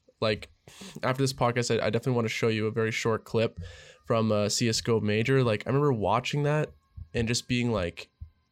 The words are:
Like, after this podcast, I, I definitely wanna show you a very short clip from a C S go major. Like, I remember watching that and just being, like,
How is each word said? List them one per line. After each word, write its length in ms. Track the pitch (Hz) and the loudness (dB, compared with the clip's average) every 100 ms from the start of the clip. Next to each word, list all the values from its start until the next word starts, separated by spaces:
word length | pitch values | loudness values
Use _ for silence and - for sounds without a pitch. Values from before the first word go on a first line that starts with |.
| _ - | _ -4
Like, 280 | 110 107 - _ - - 196 - | -2 -2 -6 _ -20 -20 -18 -6
after 180 | 123 131 | -4 0
this 120 | 135 | 0
podcast, 360 | 135 123 120 120 | 0 0 0 0
I, 180 | 117 107 | 0 0
I 20 | |
definitely 240 | 113 131 123 | 0 0 0
wanna 140 | 110 | 0
show 180 | - 117 | 0 0
you 200 | 110 107 | 2 0
a 40 | |
very 200 | 117 110 | 0 -2
short 340 | 113 117 107 - | 0 0 -2 -2
clip 340 | 113 113 - 87 - - - - | 0 0 -2 -16 -16 -20 -12 -2
from 260 | 113 110 | 2 2
a 180 | 104 101 | 2 0
C 200 | - 120 | 0 0
S 120 | 110 | 0
go 180 | - 113 | 0 0
major. 440 | 104 107 123 135 | 2 0 2 2
Like, 200 | 120 107 - | 4 0 0
I 40 | |
remember 240 | 135 147 | 2 2
watching 500 | 117 92 113 - 143 | 2 2 0 0 -2
that 280 | 147 151 151 - _ - - | 0 0 -2 -8 _ -18 -8
and 140 | 117 113 | -2 0
just 200 | 120 - | -2 -2
being, 240 | 123 120 | 0 0
like, 380 | 107 87 - - - - _ _ | 0 -2 -6 -14 -18 -20 _ _